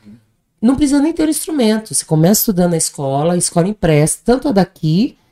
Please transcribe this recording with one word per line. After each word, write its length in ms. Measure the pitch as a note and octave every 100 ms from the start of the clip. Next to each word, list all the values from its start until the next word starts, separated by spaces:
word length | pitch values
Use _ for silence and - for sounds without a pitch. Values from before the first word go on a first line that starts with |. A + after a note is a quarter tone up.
| - - _ _ _ -
Não 160 | A3 C4+
precisa 240 | D4 C#4+
nem 140 | D4
ter 120 | E4 D#4
um 40 |
instrumento. 640 | D4+ - D#4 G#3+ A3 G#3+
Você 100 | -
começa 380 | - D#3 E3 G#3+
estudando 300 | - F3+ F3+
na 40 | E3
escola, 560 | - - C3+ C#3 E3
a 60 | F3+
escola 300 | - F3 F3+
empresta, 520 | G#3+ E3+ D3+ D#3 -
tanto 260 | - B3+ D4
a 40 |
daqui 640 | G3 F3+ - D#3 E3 C#4 - _